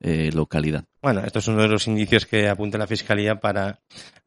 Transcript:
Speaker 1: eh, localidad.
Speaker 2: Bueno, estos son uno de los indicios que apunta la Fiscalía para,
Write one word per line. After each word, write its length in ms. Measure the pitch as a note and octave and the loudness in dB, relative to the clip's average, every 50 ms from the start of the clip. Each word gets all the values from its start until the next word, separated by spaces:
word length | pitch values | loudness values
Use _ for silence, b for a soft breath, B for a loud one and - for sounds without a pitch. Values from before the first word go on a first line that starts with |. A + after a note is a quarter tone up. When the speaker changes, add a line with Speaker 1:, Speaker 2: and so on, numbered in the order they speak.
Speaker 1:
eh, 280 | - F2 D#2+ D#2+ D#2+ D#2 D#2+ | -2 -2 0 2 0 0 0
localidad. 500 | D#2+ D2+ - - D#2 D2+ D#2 D2+ D2 - - _ _ | 0 -2 0 0 -2 0 0 -2 -2 -6 -8 _ _
Speaker 2:
Bueno, 200 | - C#3 A2+ F#2+ | -2 0 0 0
estos 240 | F#2 - - A2 G2+ | -2 -2 -4 -2 -2
son 80 | A2+ A2 | 0 2
uno 100 | G#2+ A2 | 2 4
de 60 | G#2+ | 4
los 180 | G#2+ G#2 - A2+ | 2 2 0 0
indicios 380 | A2 G#2+ G#2+ - A#2+ G#2+ - | 0 0 2 4 4 2 2
que 240 | - - G#2+ G#2 G2+ | 2 0 2 2 2
apunta 280 | G2+ F#2+ G#2 G#2 G#2 G#2+ | 0 0 -2 -4 -4 -4
la 100 | G#2+ - | -4 -4
Fiscalía 520 | A2+ G2+ - - G#2+ G2+ G#2 G#2+ G#2+ G2+ | -4 -6 -2 -2 0 0 2 0 0 0
para, 400 | - G#2+ G2 G2+ G2 G2+ G#2 - _ B B B B B B B B | -2 -2 -2 0 -2 -4 -6 -10 _ B B B B B B B B